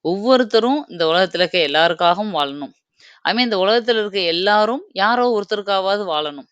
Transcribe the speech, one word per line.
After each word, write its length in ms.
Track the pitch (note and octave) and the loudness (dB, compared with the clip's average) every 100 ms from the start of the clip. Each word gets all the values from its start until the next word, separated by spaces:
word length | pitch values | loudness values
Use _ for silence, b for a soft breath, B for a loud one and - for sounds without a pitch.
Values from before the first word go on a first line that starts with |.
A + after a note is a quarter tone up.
ஒவ்வொருத்தரும் 840 | D3+ F#3+ A3 C4 A#3 A3+ A#3 D4 C#4+ | -2 -2 2 2 4 2 2 -2 -4
இந்த 180 | F3 D#3+ | -4 0
உலகத்துல 400 | E3+ F#3 E3+ F3+ | 2 0 0 -2
இருக்க 120 | F3+ | 0
எல்லாருக்காகவும் 760 | D3+ D3 E3+ E3 F3 F3 G#3+ | 0 2 2 4 2 2 -2
வாழணும். 380 | E3+ C#3+ C#3+ C#3+ _ _ b b b | -2 -4 -4 -12 _ _ b b b
I 120 | - | -4
mean, 60 | G#3+ | -2
இந்த 180 | B3 G3+ | 0 0
உலகத்துல 400 | F#3+ A3+ A3+ A3+ | 2 2 2 -2
இருக்க 220 | G#3 G3 | 0 -2
எல்லாரும் 680 | F3 E3+ F#3+ G#3 G#3+ C4 F#4+ | -2 0 2 2 2 -2 -8
யாரோ 480 | F#3 G3+ A#3+ B3 A3 | -2 0 2 0 0
ஒருத்தருக்காவது 680 | G3+ G#3 G3 G3 F#3+ G3+ G3 | -2 -6 -2 -2 0 -2 -2
வாழணும். 380 | D3+ D3+ C#3+ C3 | -4 -6 -10 -20